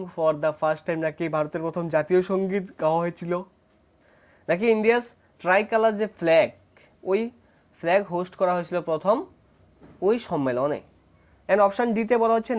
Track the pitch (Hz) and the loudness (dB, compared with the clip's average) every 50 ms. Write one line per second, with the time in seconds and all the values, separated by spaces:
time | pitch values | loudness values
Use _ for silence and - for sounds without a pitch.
0 | 190 180 - - 160 160 156 147 156 156 151 - 160 156 160 156 - - 165 160 | -6 -8 -4 0 0 0 0 0 -2 -4 -2 0 -2 -2 -2 -2 -4 -6 -4 -2
1 | 160 156 151 - 170 160 156 156 151 151 - 165 160 165 160 180 170 165 160 156 | -4 -4 -4 -4 -6 -4 -2 -2 -4 -4 -4 -6 -6 -6 -6 -6 -4 -2 -2 -2
2 | 151 - 185 180 180 190 196 190 190 185 190 202 185 - - - 165 156 160 170 | 0 2 2 2 2 0 -2 -2 -2 -2 -4 -4 -6 -8 -6 -2 0 0 0 0
3 | 170 175 170 - 175 170 175 180 185 - _ _ _ _ _ _ _ _ _ _ | -2 -4 -6 -8 -6 -6 -6 -6 -6 -10 _ _ _ _ _ _ _ _ _ _
4 | _ _ _ _ _ _ _ _ _ - 165 180 220 233 220 214 214 226 233 240 | _ _ _ _ _ _ _ _ _ -4 -2 0 2 2 2 4 4 2 2 2
5 | 240 - - _ _ _ _ - - 175 185 208 214 214 226 220 220 226 214 202 | -2 -6 -12 _ _ _ _ -6 0 2 2 2 2 2 0 2 2 2 2 0
6 | 220 202 - - 175 165 160 160 135 113 - _ _ _ _ _ _ _ _ _ | -4 -6 -6 -2 2 4 4 4 4 2 -2 _ _ _ _ _ _ _ _ _
7 | - 185 190 214 226 240 - _ _ _ _ _ _ _ _ _ - 165 180 208 | -4 -2 0 0 -2 -4 -8 _ _ _ _ _ _ _ _ _ 0 2 2 2
8 | 202 - 175 175 180 180 - - 196 180 175 180 170 170 180 175 - 165 160 156 | 2 0 -4 -4 -6 -6 -4 -2 0 0 0 -2 -4 -4 -6 -6 -2 -2 -4 0
9 | - 190 226 285 381 - _ _ _ _ _ _ _ _ _ _ - - - _ | 2 2 2 0 -2 -8 _ _ _ _ _ _ _ _ _ _ -20 -20 -10 _
10 | 175 196 233 240 - - 180 151 139 131 120 123 135 147 143 98 - _ _ _ | 0 0 0 0 -2 -4 -4 -2 -2 -2 0 -2 -2 -2 -4 -6 -8 _ _ _
11 | _ _ _ _ _ _ _ _ _ - 185 208 202 196 196 - 240 240 220 220 | _ _ _ _ _ _ _ _ _ 0 2 4 4 2 2 0 -2 -2 -2 -2
12 | 226 214 247 233 226 226 226 226 220 - 247 | 0 0 2 2 4 2 2 0 0 -2 -2